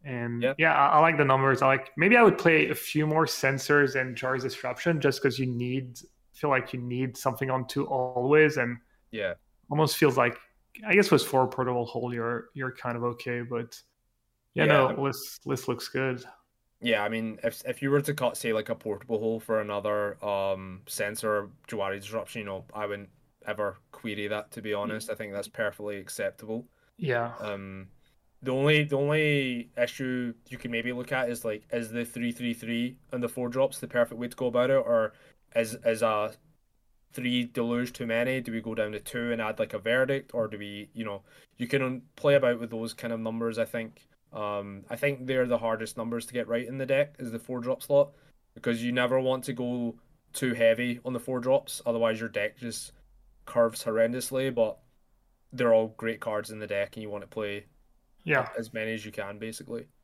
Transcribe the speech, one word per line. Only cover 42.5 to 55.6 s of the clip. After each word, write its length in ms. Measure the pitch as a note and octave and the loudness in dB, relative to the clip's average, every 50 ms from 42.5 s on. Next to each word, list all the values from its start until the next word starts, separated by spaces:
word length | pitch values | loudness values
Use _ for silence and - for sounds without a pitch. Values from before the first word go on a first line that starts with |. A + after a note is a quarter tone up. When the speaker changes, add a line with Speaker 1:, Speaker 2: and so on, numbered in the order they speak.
| B2 A2+ | 0 0
Speaker 2:
with 100 | A#2+ A2+ | -4 -8
those 240 | A#2 A2+ A2+ A2+ - | -6 -6 -6 -8 -10
kind 180 | - - A#2 A#2 | -10 -8 -6 -6
of 80 | A2+ | -6
numbers, 380 | A2+ A2+ A2 A2+ A#2 A#2 A2+ A2+ | -6 -6 -4 -4 -4 -4 -2 -2
I 60 | A2+ | -4
think. 440 | - - A#2+ A2+ G#2+ - _ _ _ _ _ _ _ - | -4 -4 -8 -8 -8 -14 _ _ _ _ _ _ _ -10
Um, 520 | G#2+ G#2+ G#2 G#2 G2+ G2+ G2+ G2 G2 - - | -8 -6 -4 -4 -6 -6 -8 -12 -16 -12 -12
I 60 | A#2 | -8
think 300 | A#2 - C#3+ C#3 B2+ B2+ | -2 -2 -2 -2 -2 -4
they're 200 | B2+ C3 C3 B2+ | -2 0 0 2
the 120 | B2 A#2+ A#2 | 2 2 0
hardest 380 | A#2 A2+ A2+ A2 A2+ G#2+ - | 0 0 -2 -2 -4 -8 -8
numbers 300 | - A2+ A2+ A#2 A#2 A2+ | -8 -6 -6 -6 -6 -8
to 60 | - B2 | -6 -6
get 160 | B2 A#2 A#2 | -6 -4 -2
right 180 | A#2 A#2 B2 | -2 -4 -4
in 120 | A2+ C3 C3+ | -4 -6 -8
the 80 | C3+ | -2
deck, 300 | B2+ C3+ C3+ D3 D3 - - | 0 2 2 2 0 -2 -12
is 120 | C3+ A#2 | -10 -8
the 80 | A2 A#2 | -8 -10
four 220 | - - C3 B2 | -8 -8 -8 -6
drop 220 | A#2 B2 C3 - - | -4 -4 -4 -6 -2
slot, 300 | - C#3+ C#3+ C#3+ C#3+ _ _ _ _ _ _ _ _ _ | 4 4 4 4 4 _ _ _ _ _ _ _ _ _
because 280 | - - B2 A#2 A#2 A#2 | -6 -2 -2 0 0 0
you 100 | B2 A#2+ | 0 2
never 280 | B2+ B2 B2 C3 C3 | 2 2 4 4 2
want 240 | C3 B2+ C3 C3 B2+ | 2 2 0 -2 -2
to 80 | - B2 | -6 -6
go 440 | A#2+ B2 B2 B2 B2 A#2+ A#2 A#2 - _ _ _ _ _ _ _ | -4 -4 -4 -2 -2 -4 -4 -6 -8 _ _ _ _ _ _ _
too 220 | - C#3 B2+ A#2 | -2 -2 -2 2
heavy 440 | A#2+ A#2 A2+ A2+ A2 B2 B2 A#2+ A#2+ - | 4 6 6 6 4 2 -2 -2 -4 -4
on 80 | B2+ B2+ | -4 -6
the 80 | A#2+ | -4
four 180 | - - C3 B2+ | -4 -4 -4 -2
drops, 400 | A#2+ C3 C3 C#3 C#3 - - - - | 2 4 4 4 2 -2 -14 -6 -2
otherwise 320 | A#2 A#2 A#2 A#2 A2+ A2+ A2 | -2 0 2 2 2 2 0
your 100 | A#2 A2+ | -4 -4
deck 280 | G#2+ G#2 G#2 G#2+ - - | -2 -2 -2 -2 -4 -6
just 340 | B2 A#2 A2 - - - - _ _ _ _ _ _ _ _ _ _ | -10 -10 -10 -10 -12 -14 -18 _ _ _ _ _ _ _ _ _ _
curves 380 | - - A#2+ A#2 A#2 A2+ - - | -4 2 4 4 4 2 -2 -6
horrendously, 680 | A#2+ A2 A2+ A2+ A2+ A#2+ B2+ A#2+ - C3+ C3 C3 C3+ B2 | -2 2 2 2 2 2 -2 -6 -4 -2 -2 -2 0 2
but 260 | A#2 A2+ A2 - - _ _ _ _ _ _ _ _ _ _ _ _ _ _ - | 2 0 0 0 -10 _ _ _ _ _ _ _ _ _ _ _ _ _ _ -4
they're 220 | B2 | 0